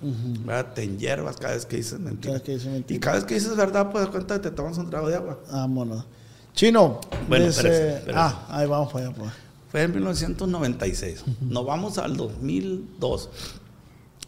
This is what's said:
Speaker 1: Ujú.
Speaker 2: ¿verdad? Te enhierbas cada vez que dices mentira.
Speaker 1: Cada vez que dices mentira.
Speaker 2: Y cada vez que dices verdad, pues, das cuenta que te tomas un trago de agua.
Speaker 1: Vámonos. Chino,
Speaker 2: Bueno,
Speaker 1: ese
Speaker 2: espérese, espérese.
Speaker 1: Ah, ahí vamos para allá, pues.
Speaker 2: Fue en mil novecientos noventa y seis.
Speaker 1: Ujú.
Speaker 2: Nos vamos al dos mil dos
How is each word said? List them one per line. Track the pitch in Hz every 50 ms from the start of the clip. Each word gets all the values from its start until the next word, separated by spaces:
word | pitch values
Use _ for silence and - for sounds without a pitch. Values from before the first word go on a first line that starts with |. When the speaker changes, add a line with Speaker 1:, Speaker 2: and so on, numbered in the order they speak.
| 151
Speaker 1:
Ujú. | 143 123 113 120 123 120 110 113
Speaker 2:
¿verdad? | 113 113 127 127 123 -
Te | 120 107
enhierbas | 98 98 101 120 127 139 151 151 143 -
cada | - 127 123 120
vez | 117 117
que | - 120
dices | 120 113 110 - -
mentira. | 180 127 113 110 - 139 135
Speaker 1:
Cada |
vez | 131 -
que | 143
dices | 135 123 127 135
mentira. | 135 131 123 - -
Speaker 2:
Y | -
cada | - - -
vez | 196 202
que | 202 220
dices | 208 208 226 226
verdad, | 208 196 190 190 202 202 202
pues, | 208 214 196
das | 190
cuenta | 196 190 185 190 208
que | 196 202 165
te | -
tomas | - 143 160 170
un | 170 175 170
trago | 151 151 156 156
de | 170
agua. | 208 185 175 139 - - -
Speaker 1:
Vámonos. | 139 135 131 131 131 127 120 113 113 113 - - - - - - - - - - -
Chino, | - 196 226 226 220 185 139 113 - - - - - -
Speaker 2:
Bueno, | - 127 131 175
Speaker 1:
ese | 170 156 135
Speaker 2:
espérese, | 120 - 165 160 156 151 143
espérese. | 139 - - - 160
Speaker 1:
Ah, | 165 147 107 - - -
ahí | - 147 147
vamos | 143 147 147 143 - -
para | 127 127
allá, | 127 -
pues. | 110 107 110 - - - - - - - -
Speaker 2:
Fue | - 151
en | 160 170
mil | 175 196 190
novecientos | 190 175 - 165 - - - 190
noventa | 185 180 165 147 123 120 - 101
y | 95 90
seis. | - 98 90 82 - -
Speaker 1:
Ujú. | 135 117 117 135 123
Speaker 2:
Nos | 117 123 123
vamos | 135 147 170 196 208 -
al | - - - 135
dos | 131 123 110 107
mil | 113 127 143 170 190 190 190 185 190 - - - -
dos | 135 127 - - - - - - - - - - - - - - - - - - - - - - -